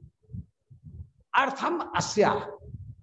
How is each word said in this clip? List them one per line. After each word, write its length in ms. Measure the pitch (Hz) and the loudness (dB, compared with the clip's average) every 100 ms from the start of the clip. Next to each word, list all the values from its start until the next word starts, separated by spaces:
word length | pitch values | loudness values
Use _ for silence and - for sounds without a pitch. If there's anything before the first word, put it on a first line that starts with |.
| - _ _ - - _ _ - - - - _ _ 233 | -20 _ _ -12 -12 _ _ -20 -18 -16 -18 _ _ 2
अर्थम 560 | 269 - 277 349 - - | 2 2 -2 -2 -2 -2
अस्या। 380 | - 208 165 101 - - - - - - | 0 4 4 4 -2 -12 -14 -14 -14 -16